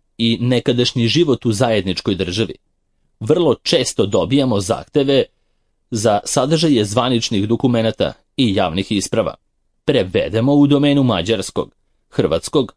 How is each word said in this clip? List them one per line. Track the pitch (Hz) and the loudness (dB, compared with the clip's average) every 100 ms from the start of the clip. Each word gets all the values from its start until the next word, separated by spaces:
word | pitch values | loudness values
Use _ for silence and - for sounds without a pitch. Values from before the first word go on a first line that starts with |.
| _ - | _ -4
i | 117 113 | -2 0
nekadašnji | 120 123 120 120 120 127 117 | 0 0 0 0 0 0 0
život | 143 160 120 120 | 2 2 0 0
u | |
zajedničkoj | 101 123 107 95 87 - | 0 0 0 -2 -4 -2
državi, | 90 87 95 110 - _ _ _ _ _ - | -2 -2 -2 -4 -6 _ _ _ _ _ -8
vrlo | 113 165 160 | -2 2 2
često | 113 - 165 120 - 107 | 0 0 0 0 -2 0
dobijamo | 101 87 135 131 101 | 0 0 0 0 0
zahteve | 95 76 76 147 139 139 - _ _ _ _ _ - | -2 -4 -2 -2 2 0 0 _ _ _ _ _ -10
za | 113 110 104 | -2 0 0
sadržaje | - - 131 160 160 123 | 0 -2 0 2 2 2
zvaničnih | 104 113 123 120 - 107 107 | 2 0 0 0 -2 -2 0
dokumenata | 117 131 120 113 - 80 - _ - | 0 0 0 0 -2 -4 -4 _ -2
i | 123 | 0
javnih | 98 90 85 95 | 2 0 -2 -2
isprava. | 104 - 113 85 - _ _ _ _ | -4 -2 -2 -2 -4 _ _ _ _
Prevedemo | - 135 95 95 85 107 127 | -2 -2 0 -2 -2 -2 2
u | 143 143 | 4 4
domenu | 143 143 143 | 4 2 2
mađarskog, | 127 95 90 107 92 - - _ _ _ _ | 2 0 -2 -4 -4 -6 -8 _ _ _ _
hrvatskog, | - 90 76 - 156 113 | -4 0 -2 -2 -4 -4